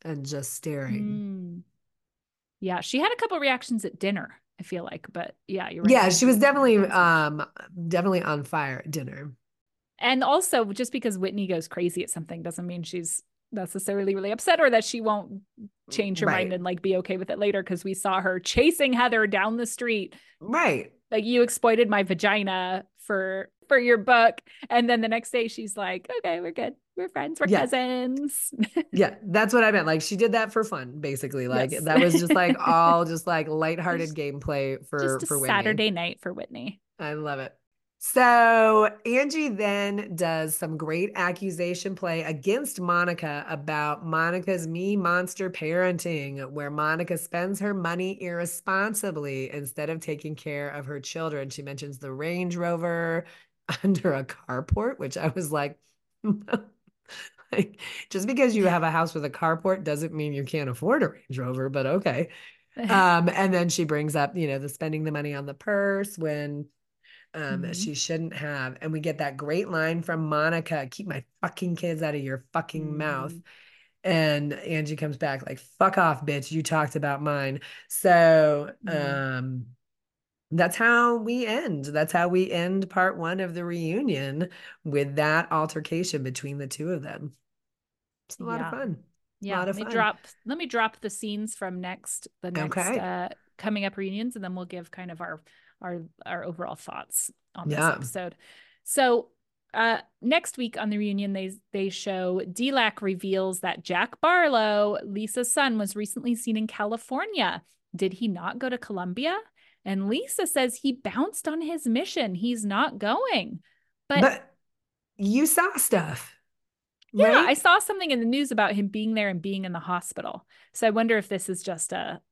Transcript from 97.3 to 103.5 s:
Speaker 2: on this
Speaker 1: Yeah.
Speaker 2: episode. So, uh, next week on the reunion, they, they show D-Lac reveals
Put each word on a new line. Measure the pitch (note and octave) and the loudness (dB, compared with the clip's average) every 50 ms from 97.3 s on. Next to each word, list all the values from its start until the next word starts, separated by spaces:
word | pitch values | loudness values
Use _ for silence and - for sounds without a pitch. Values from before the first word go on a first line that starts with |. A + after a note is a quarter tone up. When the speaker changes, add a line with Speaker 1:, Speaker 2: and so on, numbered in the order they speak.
| - _ _ _ - | -8 _ _ _ -16
Speaker 2:
on | - D3+ D3 | -10 -6 -4
this | D3 D3 | -2 0
Speaker 1:
Yeah. | D#3 D#3+ | 2 2
Speaker 2:
episode. | - - C3+ A#2+ - F#3 F3+ F3 - _ _ - - - - _ _ _ - | 0 0 -4 -8 -8 -8 -8 -10 -12 _ _ -20 -20 -20 -20 _ _ _ -10
So, | - - C#4+ C4 B3+ A#3+ A#3 - - _ _ _ _ _ _ _ _ - | -4 2 4 4 6 4 4 2 -2 _ _ _ _ _ _ _ _ -2
uh, | A3 A3+ A3+ A3+ - - _ _ _ - | 0 2 2 2 0 -4 _ _ _ 0
next | A#3+ D4+ E4+ F4 - - - | 2 2 2 0 -2 -6 -6
week | B3 A3+ - - | -6 -6 -4 -4
on | G#3+ G#3 | -4 -4
the | G#3 G#3 | -2 -2
reunion, | G#3 G#3 G3+ G3 G3+ G3+ G3 | -2 -2 -2 -2 -2 -4 -4
they, | F#3+ F#3+ F#3+ F#3+ - _ _ | -4 -6 -8 -10 -12 _ _
they | - G3+ G3 G3 | -4 -2 -2 -2
show | F#3 - - G3+ F#3+ F#3 F#3 F3+ F#3 F#3 - F#3 | -4 -6 -6 -4 -4 -2 -2 -2 -2 -2 -2 -4
D-Lac | F3+ - A#3+ C4+ C4+ C4 A#3 G#3+ - - G#3 | -4 -2 -2 0 2 4 2 2 2 0 -2
reveals | G3 F#3+ F3+ - G3 F#3+ F#3+ F#3+ F#3+ | -4 -2 -2 -2 -2 0 0 0 0